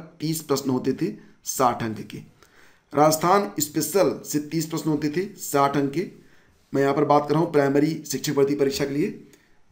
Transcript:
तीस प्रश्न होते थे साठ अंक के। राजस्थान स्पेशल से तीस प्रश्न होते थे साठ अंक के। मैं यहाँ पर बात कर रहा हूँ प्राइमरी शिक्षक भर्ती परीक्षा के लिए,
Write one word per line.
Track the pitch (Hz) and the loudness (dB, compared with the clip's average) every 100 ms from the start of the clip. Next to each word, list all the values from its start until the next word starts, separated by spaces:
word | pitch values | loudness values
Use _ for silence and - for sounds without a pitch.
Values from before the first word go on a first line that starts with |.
| - - | -8 -8
तीस | 151 160 | -6 -6
प्रश्न | - 139 131 | -2 -2 0
होते | 127 135 131 | -2 -2 -2
थे | 180 - - _ - | -4 -6 -18 _ -10
साठ | - 123 117 | 0 0 0
अंक | 113 107 | -6 -8
के। | - - - _ _ _ - _ _ | -12 -16 -18 _ _ _ -20 _ _
राजस्थान | 147 156 151 175 202 202 - | 2 2 4 2 2 2 -6
स्पेशल | - 156 147 196 151 - - | -4 -4 0 2 2 0 -6
से | 151 | -6
तीस | 147 160 156 | -4 -6 -4
प्रश्न | 160 156 | -4 -2
होते | 151 151 | -2 -2
थे | 175 208 - | -2 -6 -8
साठ | - 143 139 143 | -4 0 2 2
अंक | 139 | -2
के। | 147 202 - - _ _ _ - | -4 -8 -10 -20 _ _ _ -6
मैं | 135 | 0
यहाँ | 139 | 2
पर | 139 143 | 4 6
बात | 147 147 | 4 4
कर | |
रहा | 147 | 0
हूँ | 170 | 2
प्राइमरी | 147 139 143 151 160 - | 4 4 4 2 -2 -6
शिक्षक | 127 151 | -6 -2
भर्ती | 139 139 139 | 2 2 2
परीक्षा | 135 - 139 | 0 0 -2
के | |
लिए, | 143 202 - - _ _ _ _ | -2 -2 -4 -18 _ _ _ _